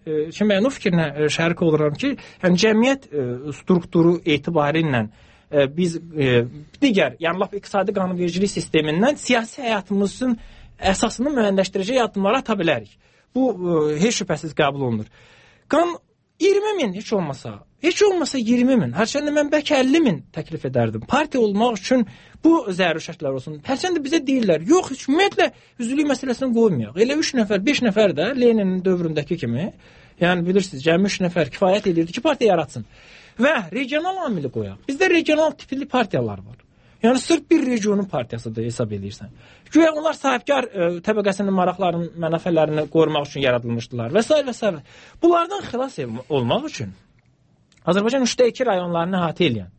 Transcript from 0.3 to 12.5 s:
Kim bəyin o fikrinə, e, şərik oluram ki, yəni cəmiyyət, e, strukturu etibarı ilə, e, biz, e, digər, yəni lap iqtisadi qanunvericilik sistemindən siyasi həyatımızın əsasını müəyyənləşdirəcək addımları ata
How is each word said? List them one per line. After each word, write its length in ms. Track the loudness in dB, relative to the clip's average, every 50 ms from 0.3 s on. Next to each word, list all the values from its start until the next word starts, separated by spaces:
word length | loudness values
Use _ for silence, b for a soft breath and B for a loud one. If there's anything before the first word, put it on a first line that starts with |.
| -2
Kim 140 | 0 2 2
bəyin 160 | 4 4 2
o 60 | 0 0
fikrinə, 320 | -2 -2 0 2 2 2 0 0
e, 160 | 0 0 0
şərik 300 | 2 0 0 0 0 0 2
oluram 320 | 2 4 4 2 0 0
ki, 220 | -2 -2 -4 -4 -4 B B B B B
yəni 160 | 2 4 4 4
cəmiyyət, 420 | 4 4 4 4 4 2 0 -4
e, 200 | -6 -6 -4 -4 -4 -4 -6 -8 -10 -12
strukturu 640 | -4 0 2 2 2 2 2 2 4 4 4 4 2 2
etibarı 580 | 0 0 0 0 0 0 2 2 2 2 0 0
ilə, 220 | 0 0 0 -2 -4 b b b b b b b b 0
e, 160 | 2 2 2 0
biz, 200 | -2 -2 -2 -2
e, 360 | -6 -10 -10 -4 -2 0 2 4 2 2 0 -4 -14 -20 -20 -6 -2 0
digər, 320 | 2 2 2 0 0 -2 -2 -4
yəni 160 | -2 -2 -2
lap 160 | -4 -4 -6
iqtisadi 400 | -10 -10 -4 -2 -2 0 0 0
qanunvericilik 560 | -2 -2 -2 -2 -2 -2 -2 -2 0 -2 -2
sistemindən 720 | -2 -4 -4 -2 0 0 0 0 0 2 2 2 0 0
siyasi 420 | 0 0 0 0 0 -4 -8 -8 -4
həyatımızın 720 | -4 -4 -4 -4 -2 -2 0 0 -2 -2 -4 -2 -2 -2 -4 b b b b b b b b 0 0 0
əsasını 400 | 2 0 -2 -2 -2 -4 -2 0
müəyyənləşdirəcək 680 | 0 0 2 2 0 0 0 -2 -4 -2 0 0 0 0
addımları 400 | 0 -2 -2 0 0 0 0 0
ata 160 | -2